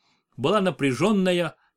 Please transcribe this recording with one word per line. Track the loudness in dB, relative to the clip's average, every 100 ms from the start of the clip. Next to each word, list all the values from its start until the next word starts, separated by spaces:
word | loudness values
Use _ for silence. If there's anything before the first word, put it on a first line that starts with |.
| _ _ _ -6
была | -2 0
напряженная | 0 0 -2 0 0 2 2 0 -4 -8 _